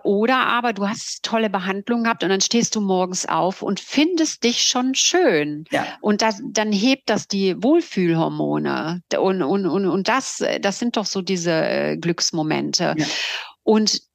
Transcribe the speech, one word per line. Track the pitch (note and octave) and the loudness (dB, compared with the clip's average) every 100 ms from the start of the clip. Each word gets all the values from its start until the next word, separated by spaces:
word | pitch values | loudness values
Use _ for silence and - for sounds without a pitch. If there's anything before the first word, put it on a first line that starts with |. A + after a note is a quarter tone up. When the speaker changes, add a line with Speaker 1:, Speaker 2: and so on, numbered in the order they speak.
Speaker 1:
oder | - G3+ A3+ C4 - | 2 2 2 2 2
aber | A#3+ A#3+ | 0 0
du | G3 G3+ | -2 -4
hast | A3+ - - | -4 -8 -10
tolle | - A3+ A3 | -2 0 0
Behandlung | G3 F3+ G3 G3+ A#3+ | 0 -2 -4 -2 0
gehabt | A3+ A3+ | 0 0
und | F3 | 0
dann | F#3+ | 2
stehst | - A#3 A#3 A3 | 2 2 2 0
du | |
morgens | G3+ F#3 F#3 F#3 - | 2 2 0 -2 -2
auf | D#3+ E3+ G3 | 0 0 -2
und | - G3 | -4 -4
findest | - - D#4 F4 D#4 - | -2 2 2 2 0 0
dich | A#3+ A#3 | 0 2
schon | - B3+ B3+ | 0 2 0
schön. | C4 - F4+ E4 E3 D3 D3 D#3+ | 0 2 4 4 4 0 -4 -4
Speaker 2:
Ja. | C#3+ - - | -4 -4 -4
Speaker 1:
Und | G#3+ G#3 | 0 2
das, | A3 G3+ | 2 -2
dann | C4+ - G#3+ | -4 -2 0
hebt | G3+ A#3+ C4+ - | 2 2 2 0
das | G#3 - | -2 -2
die | G3 G3 E3+ | 0 0 2
Wohlfühlhormone. | A3 E4+ E4 - F3 E3 D#3 D3+ D3 D3+ D3 C3 D#3 F3+ - - | 2 2 2 0 2 2 0 -2 -2 0 -2 -2 -4 -6 -4 0
Und, | F#3+ F#3+ | 2 2
und, | C#3+ G3 F#3 | 0 0 0
und, | F#3+ F#3+ | 0 0
und | F#3 F#3 | 0 0
das, | B3+ - - - - | -2 -2 -4 -4 -2
das | G3+ F#3+ | -2 -2
sind | A#3+ A#3 | -2 -2
doch | F#3+ | -4
so | G3 | -6
diese, | F3+ F#3 E3+ | -2 -2 0
äh, | D#3+ - C#3 D3 D#3 | 0 0 0 -2 -2
Glücksmomente. | E3 E3 - E3 D#3 C#3+ D3 - D#3+ D#3+ | -2 -2 -2 -2 -2 -2 -2 -2 -2 0
Speaker 2:
Ja. | D3 - - - - - | -2 -4 -6 -8 -12 -6
Speaker 1:
Und | - G#3+ G#3 - - | 2 2 2 -2 -8